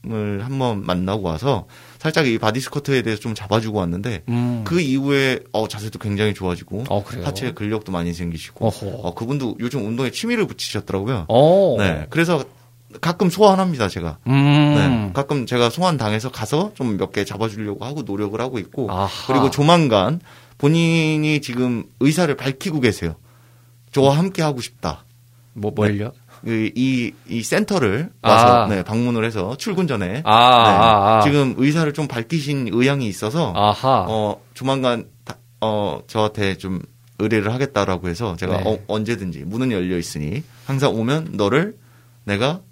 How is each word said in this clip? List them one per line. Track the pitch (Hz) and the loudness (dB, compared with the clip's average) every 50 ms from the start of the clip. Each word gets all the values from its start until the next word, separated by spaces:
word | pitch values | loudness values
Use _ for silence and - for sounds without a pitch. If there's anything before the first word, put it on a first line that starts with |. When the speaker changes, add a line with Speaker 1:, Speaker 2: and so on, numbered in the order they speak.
Speaker 1:
친구를 | - - 113 107 107 104 101 98 107 | -8 -6 -6 -4 -4 -4 -4 -6 -6
한번 | 127 135 135 127 123 110 98 98 | -6 -4 -2 -2 -2 -2 -4 -4
만나고 | - 90 90 92 95 101 110 | -4 -2 -2 -2 -2 -2 -2
와서 | 95 87 80 78 98 139 135 95 - - - - - - - - | -2 -4 -4 -2 0 0 0 -2 -4 -10 -20 -20 -20 -20 -20 -6
살짝 | - 156 156 185 151 127 | -6 -2 0 0 2 2
이 | 113 107 | 0 2
바디 | - 107 110 131 | 0 0 0 -2
스쿼트에 | 131 - - 143 143 143 139 127 | -6 -4 -8 -6 -2 0 0 0
대해서 | 107 113 110 104 | 0 0 -4 -4
좀 | - 120 107 | -6 -8 -8
잡아주고 | - 98 95 101 113 110 110 104 107 | -8 -2 0 0 0 0 0 -4 -2
왔는데 | 92 85 87 92 101 123 113 80 - - | -2 -2 -4 -4 -6 -6 -8 -6 -4 -2
Speaker 2:
음. | 120 120 120 123 120 117 107 | -2 0 0 0 -2 -4 -4
Speaker 1:
그 | 101 165 180 | -2 0 0
이후에 | 170 135 131 135 135 139 143 139 135 131 127 - - - | 0 0 0 0 0 0 0 2 2 0 -2 -2 -6 -4
어, | - 107 110 | -2 -2 -2
자세도 | 104 - 104 107 110 - - | -2 -6 -10 -10 -10 -10 -8
굉장히 | - 107 101 98 107 107 98 | -6 -4 -2 0 0 0 -2
좋아지고 | - 95 90 87 85 - - 92 101 127 - | -2 -4 -4 -4 -4 -8 -10 -10 -10 -4 -2
Speaker 2:
어, | 98 101 | -2 -4
그래요? | 98 - - - 87 | -4 -6 -10 -8 -6
Speaker 1:
하체 | 143 - - 131 123 | -6 -6 -4 -6 -8
근력도 | - - 104 104 107 110 107 - | -6 -6 -6 -4 -4 -6 -6 -6
많이 | 92 87 85 87 | -6 -4 -4 -4
생기시고. | 85 85 90 85 82 78 - - _ - - | -6 -6 -6 -6 -6 -8 -12 -14 _ -2 -2
Speaker 2:
어허. | 110 - - 110 98 - 123 | -2 -2 -2 -10 -10 -10 -8
Speaker 1:
어, | 107 90 87 | -8 -8 -8
그분도 | - 113 117 143 147 131 113 - - | -6 -6 -4 -4 -2 -4 -4 -4 -4
요즘 | 113 123 147 135 101 | -6 -6 -4 -4 -4
운동에 | 107 113 120 135 120 | -4 -4 -4 -4 -4
취미를 | - - - 226 240 226 190 | -4 -6 -4 -2 0 -2 -2
붙이셨더라고요. | 120 - - - - - 107 - - - 95 98 113 135 104 80 - | -4 -4 -10 -10 -6 -6 -6 -6 -4 -4 -4 -2 -2 -4 -4 -2 4
Speaker 2:
어. | 113 123 147 160 175 196 196 175 123 107 | 6 6 8 8 6 6 4 4 2 2
Speaker 1:
네, | 101 92 80 76 78 - | 2 2 2 0 -6 -4
그래서 | - 151 170 170 175 143 - - - _ _ _ _ _ _ _ - - | 0 0 2 2 2 0 -2 -6 -14 _ _ _ _ _ _ _ -14 -6
가끔 | - 165 175 - 208 175 | -4 -4 0 2 2 0
소환합니다, | 165 185 214 202 190 190 190 180 165 127 107 92 | 4 6 6 6 6 4 2 -2 0 0 -2 -2
제가. | - 95 85 82 73 - _ 113 | -2 -4 -6 -6 -8 -6 _ 2
Speaker 2:
음. | 131 139 139 143 143 151 147 147 147 | 2 4 6 6 6 6 6 4 4
Speaker 1:
네, | 147 143 139 127 113 104 98 | 4 4 4 2 0 -2 -2
가끔 | 90 139 139 - 156 139 120 | -2 -4 -2 -2 -4 -4 -2
제가 | 101 123 123 120 117 | -2 2 2 2 2
소환 | 117 170 180 185 160 | 2 2 0 0 2
당해서 | 135 113 104 107 110 113 127 | 2 0 0 -2 -2 -4 -6
가서 | - - 117 104 143 151 190 208 - | -8 -8 -4 -2 0 -2 -2 -2 -6
좀 | - 135 117 101 90 | -6 -4 -4 -2 -2
몇 | 95 92 | -4 -4
개 | - 104 98 | -2 -4 -4
잡아주려고 | - 110 98 110 113 101 107 110 104 98 - 101 | -4 -4 -4 -4 -4 -4 -8 -8 -8 -8 -8 -10
하고 | 123 147 156 | -10 -10 -10
노력을 | 120 98 98 98 104 98 104 110 | -8 -6 -4 -4 -4 -4 -4 -6
하고 | 120 131 131 110 | -6 -4 -6 -8
있고. | 87 - - 139 127 104 | -8 -8 -8 -6 -6 -4
Speaker 2:
아하. | 95 92 98 95 - - - | -2 -2 -4 -4 -4 -10 -4
Speaker 1:
그리고 | - 131 135 135 135 | 0 2 2 2 2
조만간 | - 143 143 156 175 175 160 135 110 101 92 110 156 175 - - - - - _ - _ | 2 4 6 6 6 6 6 4 4 4 2 2 0 -4 -8 -16 -20 -20 -20 _ -8 _
본인이 | - 143 160 170 165 165 165 165 160 156 156 151 151 151 151 143 | 2 2 4 4 2 2 2 2 2 2 0 0 0 0 0 -2
지금 | 147 - 120 123 127 123 120 113 - - _ - | -2 -4 -4 -2 -2 -2 -2 -4 -6 -10 _ 0
의사를 | 123 143 151 180 180 151 135 | 2 2 4 2 2 0 0
밝히고 | - 123 139 131 - - 170 151 151 | -2 -4 -6 -6 -4 -6 -4 -2 2
계세요. | 120 113 98 - 87 82 80 - _ _ _ _ _ _ _ _ _ _ _ _ _ _ | 2 2 2 0 -4 -6 -6 -8 _ _ _ _ _ _ _ _ _ _ _ _ _ _
"저와 | - 143 135 139 139 | 0 4 4 4 4
함께 | 151 180 196 185 - | 4 0 0 0 0
하고 | 160 151 139 123 | -2 0 -2 -4
싶다." | 113 - _ _ - 85 73 - _ _ _ _ _ _ _ _ _ _ _ | -8 -12 _ _ -8 -8 -8 -8 _ _ _ _ _ _ _ _ _ _ _
Speaker 2:
뭐, | 113 101 104 - | -6 -6 -4 0
뭘요? | 104 107 104 104 101 104 | 0 0 2 0 0 -4
Speaker 1:
네. | 120 - _ _ _ - - - | -8 -10 _ _ _ -20 -14 -6
그 | 113 113 110 110 107 - | -4 -2 -2 -2 -2 0
이, | 120 127 131 131 123 120 - - - _ - | 0 0 0 0 -2 -2 -4 -8 -12 _ -8
이 | 98 117 | -8 -6
센터를 | 107 - 156 185 214 - 208 180 131 101 95 123 165 - - _ | -4 -2 0 0 0 0 0 2 2 2 0 0 -4 -6 -10 _
와서, | - 113 110 113 120 123 123 120 | 2 6 6 8 8 8 6 6
Speaker 2:
아. | 110 98 | 4 2
Speaker 1:
네, | 104 95 90 | 0 -2 -2
방문을 | - 107 113 120 123 120 113 110 | -2 -2 -2 -2 0 0 -2 -2
해서 | 117 110 104 90 98 131 143 | -2 -2 -4 -4 -4 -6 -6
출근 | - 226 190 180 185 151 | -6 -4 -2 -2 -2 -2
전에, | 131 104 98 90 98 - 80 | -2 -2 -2 -4 -4 -4 2
Speaker 2:
아, | - 107 113 120 123 127 120 117 110 | 4 6 8 8 8 8 8 8 8
Speaker 1:
네, | |
Speaker 2:
아, | 101 101 110 113 107 104 98 104 110 110 | 8 8 8 8 6 6 6 6 6 6
아. | 104 | 6
Speaker 1:
지금 | 147 143 147 139 131 98 | 6 4 4 2 2 2
의사를 | - 127 143 147 170 160 147 | 2 2 2 2 2 0 0
좀 | 143 - 151 | -2 -4 -6
밝히신 | 139 - 117 117 - 165 160 135 143 147 139 127 110 | -4 -4 -6 -4 -2 -4 -4 -2 -2 -4 -4 -4 -2
의향이 | 90 117 127 135 143 139 127 107 | 0 2 2 2 2 0 -2 -4
있어서, | 92 - 104 107 139 170 160 110 87 | -4 -4 -6 -4 -2 -2 -2 -2 0
Speaker 2:
아하. | 92 104 104 101 - - 131 131 113 92 90 | 2 2 2 2 2 2 2 2 2 2 0
Speaker 1:
어, | 110 110 107 104 101 - _ _ _ | -2 -2 -2 -2 -4 -6 _ _ _
조만간 | - 127 135 135 135 131 123 120 113 - - _ _ _ | -6 -4 -2 -2 0 0 0 0 -2 -6 -12 _ _ _
다, | - - _ _ _ _ _ | -18 -18 _ _ _ _ _
어, | 107 110 107 104 104 92 71 - - | -2 -2 0 0 -2 -2 -4 -6 -10
저한테 | - - 110 107 107 - 110 101 95 92 | -6 -2 0 0 0 0 -2 -2 -2 -2
좀 | - - 92 95 87 - - _ _ _ _ _ - | -4 -6 -8 -8 -8 -8 -12 _ _ _ _ _ -4
의뢰를 | 101 110 113 110 98 107 | -2 0 0 0 0 0
하겠다라고 | 117 127 139 139 - 107 98 92 92 87 85 90 | -2 -2 -4 -2 0 0 0 0 -2 -2 -2 -6
해서 | 85 90 117 104 85 | -6 -4 -4 -6 -4
제가, | 82 92 90 92 95 | -4 -4 -2 -2 0
Speaker 2:
네. | 95 | 0
Speaker 1:
"어, | 104 110 101 101 | -2 -2 -4 -4
언제든지 | - 101 107 107 107 120 95 98 90 80 69 69 | -6 -4 -4 -2 -4 -4 -4 -4 -8 -8 -8 -10
문은 | 85 104 117 131 131 | -8 -4 -4 -2 -2
열려 | 113 95 92 90 92 87 | -2 -2 -2 -2 -2 -4
있으니 | 85 - - 76 73 73 95 143 156 - - - - | -4 -6 -8 -8 -6 -6 -6 -8 -8 -12 -20 -16 -8
항상 | - 135 135 143 135 95 | -6 -2 0 0 0 0
오면 | 113 110 117 143 160 160 165 | 0 0 0 -2 -2 -4 -6
너를 | - 101 104 101 117 147 180 214 - - _ _ _ _ _ _ _ _ _ | -2 0 0 2 2 2 0 -2 -6 -14 _ _ _ _ _ _ _ _ _
내가 | 104 101 101 120 139 170 185 - - | -4 -2 -2 -2 -2 -4 -6 -12 -18